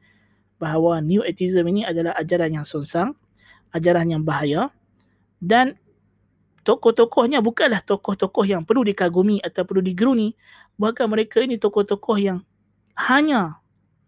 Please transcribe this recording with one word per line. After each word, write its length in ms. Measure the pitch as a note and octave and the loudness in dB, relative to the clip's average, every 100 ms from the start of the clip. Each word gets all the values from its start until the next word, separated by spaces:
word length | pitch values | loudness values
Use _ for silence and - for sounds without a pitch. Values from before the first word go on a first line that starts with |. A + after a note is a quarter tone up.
| _ _ _ _ _ _ | _ _ _ _ _ _
bahawa 420 | D#3 D#3+ E3 E3+ | -4 2 2 2
New 220 | D#3 G3 | 0 0
Atheism 420 | - - F3+ F#3 E3+ | 0 -4 -2 0 0
ini 220 | G3+ - | -2 -2
adalah 260 | E3 E3+ E3 | -4 -4 -4
ajaran 420 | D#3+ F3 E3 D#3 | -2 0 0 -4
yang 40 | D3 | -8
sonsang, 480 | D3+ C#3+ E3 G3+ D4+ _ _ _ _ _ | -8 -6 -2 -4 -6 _ _ _ _ _
ajaran 380 | E3 E3+ F3 E3 | -2 2 2 0
yang 100 | D#3 | -2
bahaya 480 | D#3 C#3+ D3 D3+ C#4 - _ _ _ _ _ _ | -2 -2 -2 -2 -4 -8 _ _ _ _ _ _
dan 320 | F3 A3+ C4 - _ _ _ _ _ _ _ _ | 0 2 2 -4 _ _ _ _ _ _ _ _
tokoh-tokohnya 800 | - A3 A3+ A3+ A#3 - A#3+ C#4+ | 0 2 2 4 2 2 2 2
bukanlah 400 | A3+ A#3 D4+ G3+ | 0 0 0 0
tokoh-tokoh 640 | - G3 - G3 G3 - G3 | -2 -4 -4 -4 -2 0 0
yang 160 | F#3+ | 0
perlu 240 | D#3+ A#3 G#3+ | 0 0 0
dikagumi 560 | G3 F3+ E3+ G3 G3+ | 0 0 2 2 0
atau 240 | F3 - F3+ | -4 -6 -4
perlu 160 | F#3+ | -2
digeruni. 520 | F#3 F3+ A#3+ B3 G#3+ - _ - _ - | -2 0 2 2 0 -6 _ -20 _ -4
Bahkan 280 | G#3+ A#3 A#3 | -4 -2 0
mereka 320 | G#3+ A3 - | 0 0 0
ini 160 | B3+ A#3 | 0 0
tokoh-tokoh 560 | G#3 G#3 G3+ G3+ - G#3 | 0 0 0 -2 -2 -2
yang 200 | G3 F#3 - _ _ _ _ - | -2 -4 -10 _ _ _ _ -6
hanya 600 | G#3+ C4 D4+ B3+ E3+ D#3 _ _ _ _ | 0 2 4 2 -2 -6 _ _ _ _